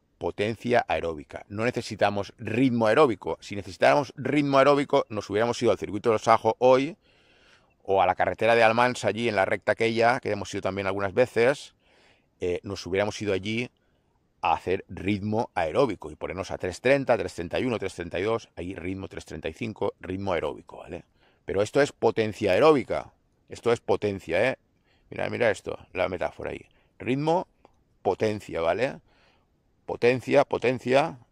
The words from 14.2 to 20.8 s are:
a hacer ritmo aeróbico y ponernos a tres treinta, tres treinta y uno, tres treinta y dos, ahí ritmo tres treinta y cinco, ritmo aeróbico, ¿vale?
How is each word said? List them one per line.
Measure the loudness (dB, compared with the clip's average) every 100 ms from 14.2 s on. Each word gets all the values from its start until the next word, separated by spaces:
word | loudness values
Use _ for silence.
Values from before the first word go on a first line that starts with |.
| _ _
a | -2
hacer | -2 -2 -4 -6
ritmo | -6 -4 -2 -2 -2 -2
aeróbico | -2 -2 0 0 -2 -12
y | -10
ponernos | -10 -8 -8
a | -8
tres | -8 -2
treinta, | 2 2 2 0
tres | -2
treinta | -8 -6 -4
y | -2
uno, | -4
tres | -6
treinta | -8 -6 -4
y |
dos, | -2 -2 -6 -12
ahí | -10
ritmo | -8 -8 -8 -10
tres | -14 -14
treinta | -10 -10
y |
cinco, | -8 -10 -6 -6 -6
ritmo | -8 -6 -2
aeróbico, | -2 -2 -8 -14
¿vale? | -18